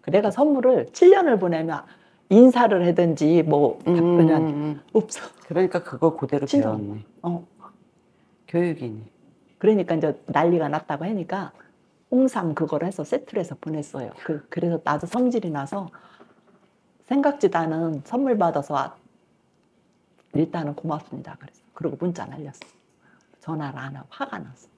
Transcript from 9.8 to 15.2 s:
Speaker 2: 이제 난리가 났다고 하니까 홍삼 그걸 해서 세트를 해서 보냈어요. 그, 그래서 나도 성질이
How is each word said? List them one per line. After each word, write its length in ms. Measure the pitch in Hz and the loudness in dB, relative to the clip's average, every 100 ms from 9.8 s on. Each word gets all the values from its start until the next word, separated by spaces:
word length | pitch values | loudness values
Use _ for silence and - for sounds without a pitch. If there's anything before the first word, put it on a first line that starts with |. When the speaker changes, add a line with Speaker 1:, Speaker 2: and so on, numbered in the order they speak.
| 175 | 0
Speaker 2:
이제 260 | 165 156 - - | -2 -2 -4 -2
난리가 420 | 147 170 175 147 | 0 2 2 0
났다고 360 | 151 - 147 | -4 -6 -8
하니까 480 | 170 214 165 190 180 _ _ _ _ _ _ | -6 -8 -6 -8 -10 _ _ _ _ _ _
홍삼 440 | 254 262 220 170 | 0 2 0 -4
그걸 300 | 151 151 151 | -4 -4 -2
해서 180 | 165 - | -4 -6
세트를 360 | 147 277 - 214 | -6 -6 -4 -6
해서 160 | 175 147 | -6 -10
보냈어요. 500 | - 156 147 139 117 - | -10 -8 -8 -12 -12 -12
그, 200 | - 151 - | -8 -8 -8
그래서 320 | - 170 165 | -4 -4 -2
나도 220 | - 151 175 | -4 -4 -4
성질이 440 | 240 | -2